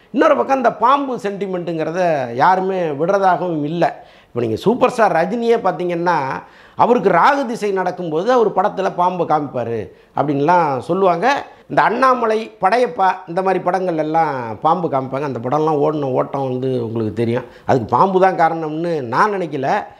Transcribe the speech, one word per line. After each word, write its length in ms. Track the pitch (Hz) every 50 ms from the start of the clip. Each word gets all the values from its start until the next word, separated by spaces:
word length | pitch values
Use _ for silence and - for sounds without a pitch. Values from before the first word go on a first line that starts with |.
| _ _
இன்னொரு 260 | - 254 311 320 285
பக்கம் 200 | 247 226 240 269
இந்த 160 | 269 247 226
பாம்பு 440 | - - 220 240 285 285 285 262 247
சென்டிமெண்ட்டுங்கிறத 1160 | 214 - 202 202 185 202 190 185 180 170 170 165 160 156 156 165 185 180 170 156 139 127 120 117
யாருமே 460 | 123 147 175 190 185 185 190 190 185
விடுறதாகவும் 840 | 175 156 143 135 160 170 196 202 196 185 175 147 175 180 165 151 143
இல்ல. 400 | 147 170 175 165 139 - - - - - - _
இப்ப 140 | _ - 117
நீங்க 160 | 120 113 110
சூப்பர் 340 | - - 185 240 254 262 226
ஸ்டார் 220 | - - 220 190
ரஜினியே 460 | 165 160 170 185 220 240 233 233 233 233 196
பார்த்தீங்கன்னா, 540 | 185 170 160 180 175 175 170 170 180 170 156 135 135 151 - - - - - - - -
அவருக்கு 340 | - 143 208 247 247 170 196
ராகு 360 | 175 165 185 254 285 277 277
திசை 260 | 220 240 - 208 208
நடக்கும்போது 600 | 190 190 180 180 175 180 180 165 151 160 190 233
அவர் 220 | 262 247 220 196 -
படத்துல 400 | 185 196 208 170 196 175 170 156
பாம்பு 300 | 170 175 180 151 170 160
காமிப்பாரு 640 | 139 156 156 147 127 139 127 117 113 117 110 98 90 - - _ _ -
அப்படின்லாம் 600 | - 139 147 143 139 143 160 180 175 165 147 135 123
சொல்லுவாங்க. 680 | 113 - 170 190 190 180 170 170 202 254 285 - - - - - - -
இந்த 140 | 139 147
அண்ணாமலை, 680 | 147 170 214 247 262 262 254 247 233 220 220 220 220 - - -
படையப்பா, 540 | - 190 220 247 247 240 247 - 190 185 180 - -
இந்த 160 | - 165 190
மாதிரி 220 | 190 190 185 180 151
படங்கள் 340 | 180 185 190 185 180 165 156
எல்லாம் 640 | 151 156 156 165 160 151 139 131 120 113 107 98
பாம்பு 280 | - 156 170 185 170 147
காமிப்பாங்க. 340 | 135 131 131 127 131 135
அந்த 160 | 151 143 123 117
படம்லாம் 400 | 117 123 143 151 156 160 156 143
ஓடின 240 | 147 156 156 151
ஓட்டம் 400 | 143 135 127 139 147 - - 139
வந்து 420 | 135 131 127 127 127 131 131 123 117
உங்களுக்கு 280 | 110 113 117 110 107
தெரியும். 320 | - 113 117 113 117 127 - - - - -
அதுக்கு 300 | - 117 127 110 95 120
பாம்பு 240 | 127 180 196 190 180
தான் 160 | 190 190 143
காரணம்னு 640 | 156 165 160 165 165 160 151 151 156 170 175 170 151
நான் 320 | 127 113 120 147 196 214
நினைக்கல, 520 | 202 196 175 151 143 139 131 143 190 208 - - -